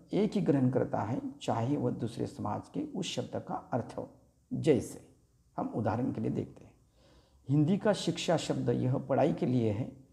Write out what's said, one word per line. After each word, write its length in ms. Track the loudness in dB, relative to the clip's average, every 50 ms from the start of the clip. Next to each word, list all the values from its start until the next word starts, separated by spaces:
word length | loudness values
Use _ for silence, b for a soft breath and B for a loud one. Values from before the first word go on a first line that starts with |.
| -8 -2 0
एक 180 | 2 2 2 2
ही 80 | 2
ग्रहण 280 | 2 4 4 4 4 4
करता 320 | 4 2 2 0 0 -2
है, 200 | -2 -2 -2 -4 -4 -6 -8 -6
चाहे 360 | -2 -2 0 0 2 0 0 0
वह 140 | 0 0
दूसरे 360 | -2 -2 -4 -6 -4 -4 -6 -6
समाज 420 | -6 -6 -4 -4 -4 -6 -6 -8
के 120 | -8 -6
उस 240 | -6 -6 -4 -6 -6
शब्द 340 | -4 -4 -6 -6 -4 -6 -8 -6 -6
का 80 | -8
अर्थ 380 | -8 -6 -4 -4 -4 -4 -4 -8 -10
हो। 120 | -10 -10 -14 -20 -20 _ _ _ _ -8 -6
जैसे 640 | -2 2 4 4 4 2 -2 -10 -14 -18 -20 -20 _ _ _ _ _ _ _ -8 -6
हम 100 | -6 -4
उदाहरण 440 | -2 -2 0 0 0 0 0 -2
के 100 | -2 -4
लिए 100 | -4 -4
देखते 340 | -2 -4 -6 -6 -10 -20 -20
हैं, 80 | -20 -20 _ _ _ b b b b b b b b b b b 0
हिंदी 280 | 2 4 4 4 2 2
का 160 | 4 2 2
शिक्षा 440 | 2 2 -2 -2 -2 2 2 2 2
शब्द 320 | 2 0 -2 0 0 0
यह 280 | 2 2 2 2 2 0
पढ़ाई 360 | 0 0 2 4 4 4 2
के 120 | 2 0
लिए 260 | 2 2 4 2 2
है, 280 | 0 0 -4 -6 -8 -16 -20 -20